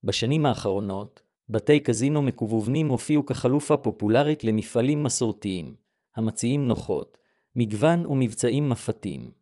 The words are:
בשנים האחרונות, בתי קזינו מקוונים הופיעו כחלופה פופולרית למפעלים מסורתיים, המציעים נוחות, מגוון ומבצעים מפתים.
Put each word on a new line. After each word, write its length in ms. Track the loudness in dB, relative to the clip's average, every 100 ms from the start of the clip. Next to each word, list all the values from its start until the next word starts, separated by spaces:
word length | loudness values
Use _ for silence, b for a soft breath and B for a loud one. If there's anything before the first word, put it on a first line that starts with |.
בשנים 420 | -4 -2 0 2 2
האחרונות, 760 | 0 0 -2 -2 -6 -8 _ _ _ -6
בתי 320 | -4 4 4
קזינו 420 | 4 0 2 2
מקוונים 680 | 0 -2 -2 -2 0 0 0
הופיעו 380 | -2 0 0 0
כחלופה 500 | -2 2 0 2 0
פופולרית 680 | 0 -2 2 4 2 0
למפעלים 580 | 0 0 0 0 0 0
מסורתיים, 720 | 0 0 -2 -2 -4 -6 -8 -16 _ _ _ -4
המציעים 520 | -4 -2 -2 0 0
נוחות, 500 | -2 -2 -6 -6 _ _ _ _ -2
מגוון 500 | -2 2 2 2 2
ומבצעים 600 | 0 0 0 0 0 0
מפתים. 600 | -2 -4 -6 -8 -10 -14 -18